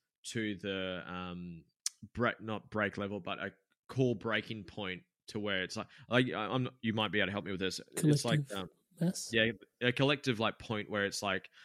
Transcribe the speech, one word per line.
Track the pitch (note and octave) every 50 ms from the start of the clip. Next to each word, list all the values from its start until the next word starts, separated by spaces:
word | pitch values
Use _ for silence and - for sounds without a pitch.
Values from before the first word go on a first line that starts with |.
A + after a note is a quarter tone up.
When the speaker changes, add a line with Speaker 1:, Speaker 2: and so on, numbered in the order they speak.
| _ _ _ _ -
Speaker 1:
to | - - A#2 G#2+ G#2+ G2+
the, | F2 G#2 G2 F#2+ F#2+ F#2 F#2 F2+ F2 -
um, | D#2 F2+ F2+ F2+ F2+ F2 F2+ F2 F2 E2+ D#2+ - _ _ _ - - - - G#2+ - -
bre-, | A2 A#2+ A2+ - -
not | G#2 A2 G#2+ G2+ - -
break | - G#2+ G#2 G2 - G#2+
level, | G2+ G2 G#2 G2
but | F2 G#2 F#2+ -
a | F#2+ G2 - _ _ _ _ _ _ -
core | - B2+ C3 B2 A#2
breaking | F2+ - A2+ G#2+ G#2+ - - A2 G#2+ F#2
point | - - A2 G2+ F#2 F2+ E2+ - _ _ _ _ -
to | - G#2+
where | G#2 G#2 G2 F#2
it's | F#2 - -
like, | A2 - - - - - -
like, | A2+ B2+ C3 A#2
I, | D#2+ G#2 G#2+
I'm, | F#2+ A#2+ C3 B2+ B2 - -
you | A2+ A2+
might | G2+ A2 G#2+ G2
be | G2 G#2
able | F#2+ F#2
to |
help | G2+ G2+ -
me | G2
with | F#2+ F2
this. | F#2+ F#2 - - - - -
It's | - D#3+ D3+ D3 C#3 -
like, | A#2+ A#2 D3+
Speaker 2:
Collective | C#3 - - F#3+
Speaker 1:
um, | F3 - _ _ _ _ _ -
Speaker 2:
mass? | E3+ F3+ - - - -
Speaker 1:
yeah, | A#2 A2+ A2 A#2 G#2+ - - _ _ -
a | A#2+ B2
collective, | B2 - C3+ C#3+ D3+ - - C3+ A2+ G#2
like, | A2 G#2+ - -
point | - - A2 G#2 - -
where | G#2 G2+ G2+
it's | F#2+ - -
like, | G#2 G2 F#2+ F#2+ - - _ -